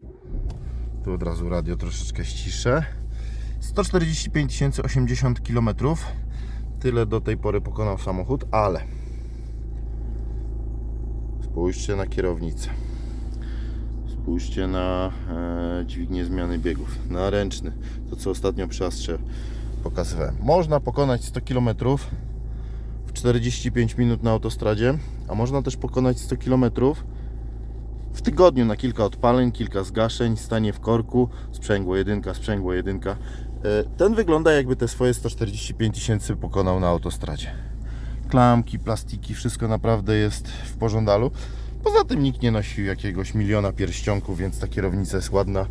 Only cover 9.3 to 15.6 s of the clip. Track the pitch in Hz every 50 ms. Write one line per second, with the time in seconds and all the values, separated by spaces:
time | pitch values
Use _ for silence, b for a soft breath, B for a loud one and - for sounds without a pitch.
9.3 | B B B B B B B B - - - - B B B B B B B B
10.3 | B B B B B B - - - - - - - - - - - - - -
11.3 | - - - - - 82 87 90 92 - - - 101 98 95 - - 101 92 90
12.3 | 85 80 85 82 78 - - - B B B B B B B B B B B B
13.3 | B B B B B B B B B B B B B B - - - - - -
14.3 | 85 87 - - - 95 95 92 92 92 90 92 92 92 92 92 - B B 87
15.3 | 82 85 85 87 85 87